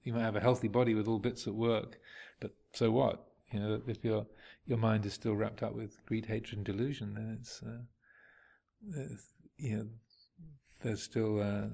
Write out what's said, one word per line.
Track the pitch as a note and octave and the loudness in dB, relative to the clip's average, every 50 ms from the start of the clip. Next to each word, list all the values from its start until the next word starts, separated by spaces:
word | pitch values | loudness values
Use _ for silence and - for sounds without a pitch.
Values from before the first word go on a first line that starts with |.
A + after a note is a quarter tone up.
| _ | _
You | - A2+ | -2 0
might | A#2+ A#2 | 0 2
have | A2+ G#2+ | 2 2
a | G#2 | 4
healthy | F#2 B2 B2+ - - A2 | 4 4 4 4 2 2
body | G2+ B2 B2+ A#2+ A2 | 4 4 4 6 4
with | G#2+ G#2 A2 | 4 4 2
all | A2+ G#2+ | 2 2
bits | G2 A#2+ A#2 - - | 2 0 -2 -2 -4
at | A2+ G2+ | -4 -2
work, | G#2+ A#2 A#2 A2+ A2 - - - - - - - - - - - _ | 2 2 4 4 4 2 -2 -12 -18 -20 -20 -18 -18 -18 -18 -14 _
but | - G#2+ - _ _ _ _ | -10 -10 -10 _ _ _ _
so | - A#2+ A2+ | 2 2 4
what? | A2 B2 C3+ A#2 - - - - _ _ _ _ - | 6 6 4 4 2 -2 -8 -18 _ _ _ _ -4
You | G#2 | -2
know, | G#2 G#2+ G#2+ G#2+ - | 0 0 0 -2 -2
if | B2 A2 - - | -4 -6 -2 0
your, | A#2 A2 G#2 G#2+ - - - - - - - _ | 0 0 0 0 -4 -12 -20 -20 -20 -20 -20 _
your | - C3 A2+ | -2 0 2
mind | A2 A2+ G#2+ G#2+ G#2 | 4 4 4 4 2
is | G2+ G2 | 0 -4
still | - - A#2 G#2+ | -2 0 0 2
wrapped | G2+ A2 G#2+ A2 - - | 2 0 0 -2 -2 -4
up | A2 - | -4 -2
with | - A2 G2+ - - _ | -4 -6 -8 -10 -14 _
greed, | - A2 A2+ G#2+ | -2 -2 -2 0
hatred, | A2 A2+ G#2 A2 - - G#2 | 0 -2 -4 -4 -4 -6 -6
and | G2+ | -4
delusion, | F#2 G2 G2 A#2 C#3 C#3+ B2 A#2 G#2 G2+ | -2 0 0 0 -2 -2 -4 -6 -6 -6
then | G#2 A2 A2 A2+ A2 | -6 -6 -6 -6 -8
it's, | B2 - - - - | -10 -12 -14 -12 -10
uh, | A2+ A2+ A#2 A#2+ A#2+ _ _ _ _ - - - - - - _ _ _ _ _ _ _ _ A3 G#3 F3+ | -10 -10 -10 -12 -14 _ _ _ _ -20 -20 -20 -20 -20 -20 _ _ _ _ _ _ _ _ -12 -8 -6
it's, | D3 C3 D3+ - G#2 - - - _ - - _ | -6 -6 -6 -8 -12 -14 -20 -20 _ -20 -20 _
you | _ D3+ B2+ G#2+ | _ -4 -2 -2
know, | - - G#2+ A2+ A2+ _ _ _ _ _ _ _ _ E3+ D#3+ D3+ C#3 _ _ - - - | -2 -4 -6 -10 -16 _ _ _ _ _ _ _ _ -20 -20 -20 -20 _ _ -20 -8 -4
there's | B2 G#2+ G2 - | -4 -4 -4 -4
still, | - - A#2+ A2 A2 G#2+ G#2 | -4 -2 0 2 2 2 2
uh, | G2+ G2+ G2+ G#2 G2+ G#2 | 2 2 0 0 -2 -4